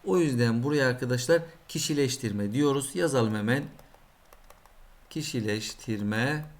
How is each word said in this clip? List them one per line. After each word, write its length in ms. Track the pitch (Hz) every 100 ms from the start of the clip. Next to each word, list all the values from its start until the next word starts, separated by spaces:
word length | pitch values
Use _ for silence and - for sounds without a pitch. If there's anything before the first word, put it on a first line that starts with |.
O 140 | 196 185
yüzden 440 | 160 123 117 113
buraya 260 | 135 147 131
arkadaşlar 540 | 123 123 123 123 165 165 - -
kişileştirme 840 | 160 - 143 135 127 113 101 101
diyoruz. 380 | 120 147 139 139
Yazalım 400 | 180 170 135 113
hemen. 300 | 107 104 135 151 - - - - _ _ - - - - - - - -
Kişileştirme. 1300 | 156 151 123 107 107 107 - - 107 104 107 127 151 151